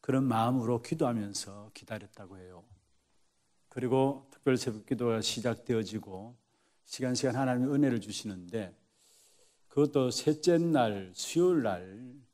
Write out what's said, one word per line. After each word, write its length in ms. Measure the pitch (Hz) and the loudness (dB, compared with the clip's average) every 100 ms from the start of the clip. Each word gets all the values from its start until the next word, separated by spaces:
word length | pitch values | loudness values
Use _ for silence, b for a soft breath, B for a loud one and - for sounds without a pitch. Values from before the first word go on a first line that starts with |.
그런 220 | - 131 | 0 0
마음으로 580 | 135 113 117 131 117 120 | 2 2 2 2 0 -2
기도하면서 880 | - 160 143 117 101 98 - 101 104 | -2 -2 0 0 -4 -8 -12 -14 -18
기다렸다고 640 | - 117 110 101 - 95 95 | -20 -12 -12 -12 -20 -18 -18
해요. 280 | 90 87 85 - _ _ _ _ _ _ _ _ _ | -20 -20 -20 -20 _ _ _ _ _ _ _ _ _
그리고 580 | 131 123 131 135 139 - | -4 2 4 4 0 -10
특별 280 | - - 127 | -2 2 2
새벽 260 | 127 107 | 0 -6
기도가 380 | - 120 120 113 | -6 -2 2 2
시작되어지고 1120 | - - 120 113 - 117 101 107 - 95 113 123 _ _ _ _ | 0 -2 -2 -4 0 -2 0 -8 -10 -14 -14 -18 _ _ _ _
시간 300 | _ - 127 | _ -6 -2
시간 200 | 123 135 120 | 0 0 0
하나님의 360 | 131 123 127 | 0 2 2
은혜를 300 | 143 139 120 | 4 4 2
주시는데 760 | 101 101 107 92 87 110 95 - _ b b b b b b b _ | -4 -10 -8 -10 -8 -8 -8 -14 _ b b b b b b b _
그것도 420 | - 147 147 127 | 2 4 4 2
셋째 480 | - - 151 180 170 | 2 0 2 4 4
날 540 | 170 147 113 101 92 | 4 4 2 0 -8
수요일 480 | 90 - 165 180 170 | -10 -4 2 4 4
날 520 | 117 90 92 101 123 139 123 | 2 -2 -8 -14 -16 -18 -20